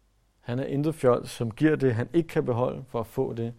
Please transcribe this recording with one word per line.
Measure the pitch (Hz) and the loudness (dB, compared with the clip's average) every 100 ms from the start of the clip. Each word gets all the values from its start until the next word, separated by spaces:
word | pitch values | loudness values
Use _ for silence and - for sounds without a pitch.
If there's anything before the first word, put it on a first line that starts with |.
| _ _ _ _ | _ _ _ _
Han | - 123 | -6 -6
er | |
intet | - 139 151 | -4 -2 -2
fjols, | 156 127 120 - | 2 4 4 0
som | - 117 | -6 -6
giver | - 156 147 | 2 2 4
det, | 131 | 2
han | 113 120 | 2 0
ikke | 170 160 | -2 0
kan | 160 | -2
beholde, | 127 117 135 143 135 | 0 0 -2 -4 -6
for | 120 | -6
at | 110 | -4
få | - 131 | -4 -4
det, | 117 117 | -4 -6